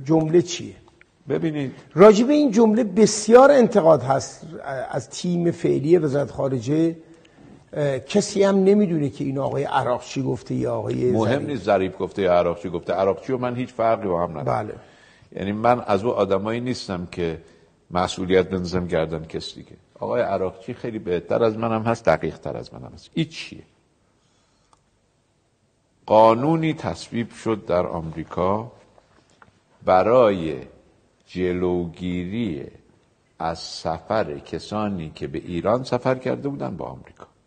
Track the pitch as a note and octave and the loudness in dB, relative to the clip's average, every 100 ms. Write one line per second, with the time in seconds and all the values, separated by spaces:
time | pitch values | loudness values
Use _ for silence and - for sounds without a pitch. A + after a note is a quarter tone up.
0 | C3+ D#3+ D#3 E3+ - - G#2+ F#2+ - _ | 0 2 4 2 2 -4 -12 -16 -20 _
1 | _ _ C#3 D3+ D#3+ D3 C3 - - D3+ | _ _ -6 -4 -4 -4 -6 -10 -2 8
2 | G#3 G#3 A#3+ D4 D4 G3+ A3+ G#3+ G#3+ F3+ | 8 8 6 4 4 4 4 4 2 4
3 | G#3 - - A#3+ C#4 C#4+ A3+ G#3 D#3+ D3+ | 4 4 6 8 10 8 6 6 6 6
4 | B2 F3+ - - D#3+ - C#3 C3+ - C#3+ | 4 -2 -2 -14 -18 -14 -10 -8 -6 -8
5 | - - F3+ F3 E3+ - D#3 C#3 C#3+ F3+ | -8 -8 -4 -2 -2 0 0 0 4 2
6 | D#3 C#3 A#2 - C#3 C3 A2+ D#3 E3 E3 | 2 -2 -4 -4 -4 -2 -2 0 0 -2
7 | - - _ _ - - _ - C#3+ C3 | -14 -20 _ _ -20 -20 _ -4 -2 -4
8 | - G#3 - G3 G3 G3 F#3+ G#3 G3+ E3 | -2 -2 0 2 2 4 4 4 2 0
9 | C#3+ - C#3 C3+ C3 B2+ C#3+ C3+ B2 A#2+ | -2 -4 -6 -4 -4 -4 -2 -2 0 -2
10 | - C#3+ C3 B2+ - B2+ B2 A#2 A2 B2 | -6 -6 -4 -6 -6 -4 -4 -4 -4 -2
11 | B2 G#2+ A2 C#3 C#3+ C3 G2 G2+ F#2+ - | 0 2 2 0 -2 -4 0 2 0 -4
12 | F#2 - F#2 F2 F2 E2+ F#2 E2+ - F2+ | -6 -2 2 4 2 -2 -6 -8 -4 0
13 | G2 F#2+ - C3 B2 A#2+ B2+ - A2+ A2+ | 0 0 -4 -4 -4 -6 -6 -2 0 0
14 | G2+ E2+ F2 E2+ B2+ A#2 A2 - - - | 0 -2 -2 -4 -4 -4 -4 -12 -18 -20
15 | - _ - - F#2+ G#2 A#2 B2 - G2 | -20 _ -16 -8 -6 0 2 2 0 0
16 | A#2 - G2 G2 G#2+ A#2 B2 A#2+ - F#2 | 0 0 0 0 -2 -6 -6 -8 -6 -8
17 | F2+ - E2+ D#2+ - _ _ _ - F2 | -8 -6 -6 -6 -12 _ _ _ -6 -2
18 | F2+ - F2+ F#2 F2+ F#2+ F2 F2+ F2 E2+ | -2 -2 2 2 2 -2 -4 -4 -2 -2
19 | D#2+ D#2+ D#2+ D#2 - - - - _ - | -2 -6 -8 -10 -12 -18 -20 -20 _ -10
20 | G2+ A#2+ F#2 F#2+ F#2 - - A#2+ B2+ G#2+ | -4 -2 -2 -2 -4 -8 -14 -10 -8 -8
21 | F2 F2 - A2 A2+ G#2+ A#2 A2 A2+ A#2 | -4 -4 -2 0 0 0 -2 -2 -2 0
22 | - D#2 D#2+ D2+ - A#1+ - A1 C2 - | 0 0 -2 -8 -10 -10 -12 -16 -20 -20
23 | - - D#3 - - - - _ _ _ | -10 -6 -6 -8 -16 -18 -20 _ _ _
24 | _ _ _ _ _ _ _ _ _ _ | _ _ _ _ _ _ _ _ _ _
25 | _ _ _ _ _ _ _ _ _ _ | _ _ _ _ _ _ _ _ _ _
26 | - G#2+ A2+ A2+ D3 E3 D#3+ D#3 G#2+ F2 | 2 6 6 6 2 0 -2 -4 -6 -8
27 | - A2+ A#2 - A2 A2 - F2 E2 F2 | -8 -8 -8 -6 -4 -4 -2 -2 -2 -6
28 | D#2+ D#2+ D#2 - F2+ G#2 A#2 - _ _ | -8 -10 -8 -2 -2 -2 -6 -16 _ _
29 | _ _ _ _ _ _ _ _ - F#2 | _ _ _ _ _ _ _ _ 0 2
30 | G2 B2+ A2 F#2+ D#2+ C2+ - - _ _ | 4 4 4 2 -4 -8 -12 -20 _ _
31 | _ _ _ F2+ F2+ F2+ F2+ F2+ E2+ D#2+ | _ _ _ -4 -4 -2 -2 -2 -4 -8
32 | F2+ F2+ F2+ A2 A2 C#2+ - - _ _ | -8 -6 -6 -6 -6 -8 -12 -20 _ _
33 | _ _ _ - E2 E2 - - - E2 | _ _ _ -8 -6 -6 -10 -10 -8 -6
34 | - A2 E2+ C#2+ - D#2+ - G#2 G#2 F#2+ | -4 -4 -4 -8 -10 -12 -8 -6 -6 -6
35 | D#2 - D2+ D2+ - F2 F2 B2 C3 - | -10 -10 -10 -10 -8 -4 -2 -2 -2 -4
36 | C3 B2+ B2+ B2 C#3 C#3 C3 - B2 C3 | -2 -4 -4 -6 -6 -8 -10 -10 -12 -14
37 | - - - _ | -20 -20 -20 _